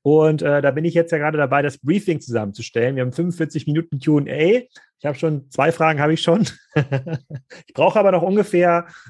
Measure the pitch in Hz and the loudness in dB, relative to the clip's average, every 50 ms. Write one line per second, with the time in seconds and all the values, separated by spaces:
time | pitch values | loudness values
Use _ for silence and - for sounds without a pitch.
0 | _ 143 151 156 156 156 156 151 - 147 143 143 139 143 131 143 160 170 165 170 | _ 4 4 4 4 4 2 0 0 0 0 2 2 0 0 0 -4 0 0 0
1 | 165 165 170 156 147 151 151 151 147 127 139 143 143 127 - - - 131 165 208 | 0 0 0 -2 -2 -2 0 0 0 0 0 0 0 -2 -6 -6 -4 -2 -2 0
2 | 202 - 165 143 - - 117 113 107 101 98 - 117 - _ 117 117 127 139 135 | 0 -2 -4 -4 -4 -4 -4 -4 -4 -4 -8 -10 -14 -6 _ -2 -2 0 0 -2
3 | 127 127 123 - 170 180 170 175 160 156 - 156 - - 147 156 165 165 - 135 | -4 -4 -2 -4 -4 -4 -2 -4 -6 -4 -4 -6 -4 -2 -2 -2 -4 -4 -8 -6
4 | 127 156 151 147 143 135 127 143 156 175 214 254 247 _ _ - _ _ _ _ | 0 2 2 2 0 -2 -2 0 2 2 2 2 0 _ _ -20 _ _ _ _
5 | _ 147 143 131 - 160 151 143 131 _ - - 135 156 165 - 160 160 160 143 | _ -8 -6 -4 -2 -2 -2 -4 -8 _ -4 0 0 0 2 2 0 0 2 2
6 | 147 151 160 160 - - 165 208 220 - - - _ _ _ 156 139 - 139 135 | 0 0 0 0 2 2 2 2 2 -2 -4 -14 _ _ _ -2 -2 0 -4 -6
7 | 131 170 160 139 _ _ 156 139 _ _ - - - _ _ - 147 185 185 220 | -4 -6 -10 -10 _ _ -16 -16 _ _ -20 -20 -20 _ _ 0 2 2 4 4
8 | 202 196 180 175 156 190 190 208 196 202 - 175 175 175 170 170 170 - - - | 2 4 2 2 0 2 0 0 0 0 2 2 4 4 2 2 0 -4 -18 -20
9 | - - | -20 -20